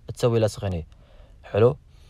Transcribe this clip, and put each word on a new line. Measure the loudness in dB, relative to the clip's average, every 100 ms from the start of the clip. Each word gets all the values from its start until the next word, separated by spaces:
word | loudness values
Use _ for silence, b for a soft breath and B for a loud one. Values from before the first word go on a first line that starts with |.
| -8
تسوي | -4 0 2
لصق | 0 -2
هني. | -8 -8 -10 b b b b b
حلو، | -6 2 2 2 -8 b b